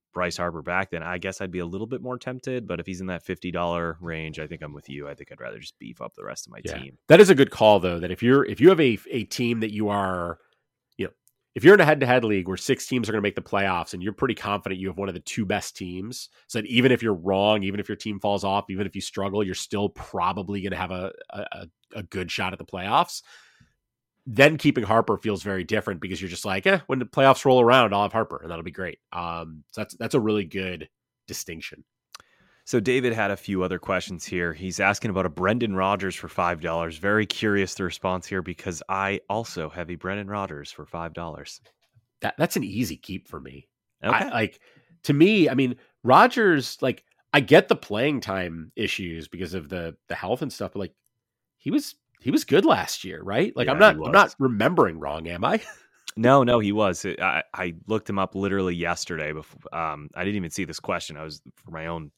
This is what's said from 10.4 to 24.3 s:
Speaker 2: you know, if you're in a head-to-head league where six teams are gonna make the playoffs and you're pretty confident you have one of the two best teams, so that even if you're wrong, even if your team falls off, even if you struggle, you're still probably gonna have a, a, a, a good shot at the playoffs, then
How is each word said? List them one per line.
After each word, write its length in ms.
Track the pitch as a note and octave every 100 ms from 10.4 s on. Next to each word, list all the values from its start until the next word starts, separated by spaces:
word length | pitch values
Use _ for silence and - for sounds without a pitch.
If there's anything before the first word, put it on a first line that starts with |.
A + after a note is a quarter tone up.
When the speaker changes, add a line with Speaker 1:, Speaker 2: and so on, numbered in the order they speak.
| _ _ _ _ _ -
Speaker 2:
you 80 | F#2+
know, 60 | _ _ _ _
if 100 | -
you're 100 | C#3
in 60 | G3+
a 40 | D3+
head-to-head 380 | D3+ B2 B2
league 220 | A2 G2+ F2+
where 120 | F#2
six 280 | - B2 -
teams 220 | B2+ G#2+
are 40 |
gonna 100 | G#2+
make 140 | G2+ F#2+
the 40 |
playoffs 520 | - G2+ G2 F2 D#2+
and 80 | F2+
you're 100 | F#2+
pretty 220 | G2+ C3
confident 440 | G#2 G2+ G2+ F#2+ F#2+
you 80 | F#2+
have 100 | F#2
one 100 | G2
of 60 |
the 60 | E2+
two 260 | - - F#2+
best 320 | G2+ - -
teams, 500 | F#2 F2+ G#2+ C3 - _ -
so 140 | A#2+
that 60 | G#2+
even 240 | A#2+ B2+
if 100 | A#2
you're 120 | A2+
wrong, 480 | F2+ F2+ F#2+ G2+ G#2+
even 180 | G2 G2+
if 80 | G2+
your 80 | G#2
team 240 | G#2+ G2+
falls 240 | G#2 G2+
off, 220 | G2 G2+ -
even 180 | F#2+ G2
if 80 |
you 60 | G2
struggle, 420 | - - G2 G2+
you're 120 | G2
still 340 | F2+ - G2+ G2+
probably 720 | - - F#2 F2+ G2 G2 G2+
gonna 160 | F#2+ F2+
have 140 | F2+
a, 200 | F#2 F#2+ - -
a, 100 | -
a, 260 | - F#2+ E2+ _ _ A2
a 60 |
good 280 | F#2 F#2+ F2
shot 220 | - F#2
at 60 | F#2
the 80 | -
playoffs, 560 | F#2 F#2+ C3+ F3+ - _ - _ _ _ _ _ _ _ _
then 320 | -